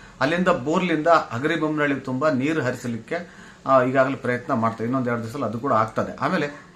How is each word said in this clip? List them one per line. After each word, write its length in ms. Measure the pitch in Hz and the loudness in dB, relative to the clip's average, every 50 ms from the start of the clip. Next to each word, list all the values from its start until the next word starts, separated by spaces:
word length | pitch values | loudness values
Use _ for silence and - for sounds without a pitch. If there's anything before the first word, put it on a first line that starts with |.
| - - - - | -20 -18 -4 -2
ಅಲ್ಲಿಂದ 280 | 131 147 170 180 180 185 | 0 0 2 2 2 2
ಬೋರ್ಲಿಂದ 580 | 170 131 123 147 170 185 180 175 160 151 151 | 2 2 0 0 0 0 2 0 0 2 4
ಹಗರಿಬೊಮ್ಮನಹಳ್ಳಿ 960 | 170 165 151 - - 113 120 143 156 170 156 156 151 156 151 147 143 139 123 | 4 4 4 4 0 -4 -2 -2 -2 0 0 0 -2 0 0 0 0 -2 -2
ತುಂಬ 280 | - 131 127 131 151 156 | -4 -4 -4 0 0 0
ನೀರು 340 | 143 123 131 151 160 156 | 0 0 0 0 0 0
ಹರಿಸಲಿಕ್ಕೆ, 680 | 123 127 123 120 - 120 117 110 - - 156 175 180 - - - - - - - - | 0 -2 -2 -4 -6 -6 -6 -6 -6 -6 -8 -8 -8 -10 -16 -20 -20 -20 -20 -8 2
ಆ, 160 | 131 135 127 | 4 4 6
ಈಗಾಗಲೇ 340 | 127 131 127 135 127 139 135 | 6 4 4 4 2 2 0
ಪ್ರಯತ್ನ 360 | - - 123 123 120 - - | -2 -2 -2 -2 -2 -2 -2
ಮಾಡ್ತಾರೆ. 320 | 135 113 113 113 104 - 113 | 0 0 0 0 0 -2 -2
ಇನ್ನೊಂದು 260 | 120 131 135 120 120 | -2 -2 -2 0 -2
ಎರಡು 120 | 120 117 | -2 -2
ದಿವಸದಲ್ಲಿ 240 | 110 110 131 143 127 | -4 -6 -6 -6 -4
ಅದು 120 | 104 110 117 | -4 -4 -4
ಕೂಡ 140 | 135 135 | -2 2
ಆಗ್ತದೆ. 440 | 117 110 110 110 - 120 98 87 - | 2 2 2 2 0 -4 -4 -4 -4
ಆಮೇಲೆ 500 | - 127 147 185 165 147 143 - - - - - | -4 -2 -2 0 -2 -2 -4 -6 -12 -18 -10 -2